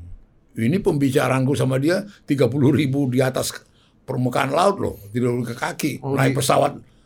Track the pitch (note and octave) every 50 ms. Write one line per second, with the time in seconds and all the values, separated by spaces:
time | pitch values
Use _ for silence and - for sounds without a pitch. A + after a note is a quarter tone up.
0 | F2 F2 - - - _ _ _ _ _ - - A2+ A#2+ D#3+ G3 - - E3 C#3+
1 | C#3 C#3 C3 C#3+ C3 B2+ B2+ C3 C3 C3 C#3+ - C3+ C3 C3 C3 C3+ D#3 F3 G3
2 | - - - - _ - D3 C3+ C3+ A#2 A#2 D3+ C3 C3+ D#3 - D3+ C3+ B2+ C#3+
3 | C#3+ C3 A#2+ C3 C3 C3 C3 C3+ B2 - - - - _ _ _ _ _ _ _
4 | _ - B2+ C3 B2 - B2+ C#3+ C#3 C3+ C#3 D#3 F3+ G3+ G3 - - - - -
5 | - G2+ G2+ B2 A#2+ B2 B2 B2 A#2+ A#2 A#2 B2 D#3 D#3+ F3 - - D3+ C3 B2+
6 | - C3+ C#3 C#3 C3+ C3+ C#3 C3+ C3 - D3 C#3 C#3 C#3+ - - - - _ _
7 | _